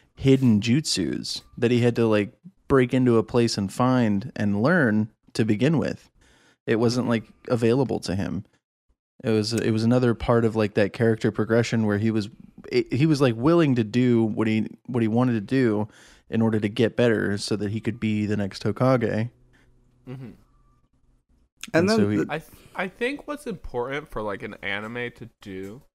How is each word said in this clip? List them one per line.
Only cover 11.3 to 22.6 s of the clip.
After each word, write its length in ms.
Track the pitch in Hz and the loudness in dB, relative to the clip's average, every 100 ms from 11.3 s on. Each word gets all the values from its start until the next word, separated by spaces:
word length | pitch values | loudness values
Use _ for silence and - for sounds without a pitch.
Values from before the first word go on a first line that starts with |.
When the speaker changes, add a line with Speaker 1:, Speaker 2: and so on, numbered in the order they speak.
Speaker 1:
progression 540 | 101 104 113 113 117 110 | -2 0 2 2 0 0
where 120 | 101 | 0
he 140 | 113 | 0
was, 160 | 110 101 - - - - | -2 -4 -10 -20 -20 -4
it, 220 | 123 117 | -4 -2
he 140 | 120 160 | 0 2
was, 160 | 143 | 4
like, 140 | 135 110 | 2 2
willing 380 | 135 170 151 120 | 2 4 4 2
to 80 | 110 | 0
do 380 | 120 123 117 | 2 4 4
what 240 | 113 - 110 | 2 0 0
he, 200 | 110 - - - | 0 -2 -8 -6
what 140 | 120 | -2
he 60 | 113 | 0
wanted 260 | 113 127 | 2 0
to 80 | 113 | 0
do 460 | 98 131 123 104 107 - - - _ | -2 0 2 0 -4 -10 -20 -20 _
in 120 | 113 | 0
order 180 | 113 110 | 0 0
to 80 | 107 | -2
get 260 | 117 110 - | 0 0 2
better 420 | 120 104 98 101 | 2 2 0 -2
so 180 | - 104 | -4 -4
that 140 | 101 | -4
he 80 | 110 | -4
could 200 | 110 110 | -6 -4
be 260 | 110 107 104 | -4 -2 -2
the 100 | 104 | -2
next 260 | 98 - | -4 -6
Hokage. 640 | 113 98 127 131 110 101 117 - _ _ _ _ _ _ - | -6 0 2 2 0 -2 -6 -10 _ _ _ _ _ _ -18
Speaker 2:
Mm-hmm. 220 | 131 123 | -16 -16
Speaker 3:
And 40 | - _ _ _ _ _ _ _ _ _ _ _ _ - | -20 _ _ _ _ _ _ _ _ _ _ _ _ -4
Speaker 1:
And 160 | 156 185 | 0 2
Speaker 3:
then 80 | 220 | 2
Speaker 1:
so 120 | 202 | 2
he 80 | 104 | 0
Speaker 3:
the 80 | - | -2
Speaker 2:
I 100 | 151 | -6
th-, 120 | - - | -10 -20